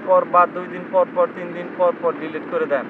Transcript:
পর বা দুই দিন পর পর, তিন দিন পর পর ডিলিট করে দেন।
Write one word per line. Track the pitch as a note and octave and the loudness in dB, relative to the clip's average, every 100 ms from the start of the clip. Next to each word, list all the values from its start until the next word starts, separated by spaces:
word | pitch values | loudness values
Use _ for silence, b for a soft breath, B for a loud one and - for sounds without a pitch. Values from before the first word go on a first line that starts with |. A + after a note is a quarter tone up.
| F#3 | 4
পর | F#3 F3 | 4 6
বা | F3 F3 | 4 4
দুই | F3 F3+ | 2 -10
দিন | F3+ F3 | -10 -2
পর | F#3 F3 | 0 2
পর, | F3 E3+ F#3 | 2 0 -2
তিন | F3 E3+ | -10 -10
দিন | F3 F3+ | -10 0
পর | F3 E3 | 0 2
পর | E3 D3 | -2 -4
ডিলিট | D#3 D#3 - | -6 -8 -6
করে | E3+ D3+ | -4 -2
দেন। | C#3 | -2